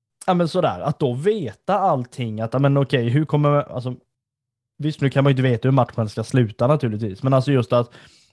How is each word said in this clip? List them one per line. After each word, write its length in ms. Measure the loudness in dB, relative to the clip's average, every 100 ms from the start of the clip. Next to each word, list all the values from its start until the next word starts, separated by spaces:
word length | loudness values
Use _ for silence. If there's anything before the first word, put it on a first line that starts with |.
| _ -10 -2
Ja, 80 |
men 140 | 0 0
sådär, 320 | 0 -2 -2
att 180 | -4 -2
då 140 | -2
veta 680 | -2 -2 -2 -4 -8 -4 -2
allting, 640 | 0 -2 -4 -8 -8 -6
att, 120 | -4
ja, 60 | 0
men 180 | 2 2
okej, 320 | 0 0 0
hur 160 | 0
kommer, 480 | 0 0 2 2 -2
alltså, 220 | -6 -10 -10 _ _ _ _ _ _ _ -8
visst, 220 | -6 0
nu 100 | 0
kan 140 | 2
man 60 | 2
ju 20 |
inte 100 | 4
veta 260 | 2 2 2
hur 40 |
matchen 360 | 2 2 0 -6
ska 160 | -4
sluta 420 | -2 0 0 0 0
naturligtvis, 560 | 0 -2 -4 -6 -4
men 100 | 0
alltså 200 | 2 2
just 200 | 0 2
att, 180 | 0 0 -6 -20 _ _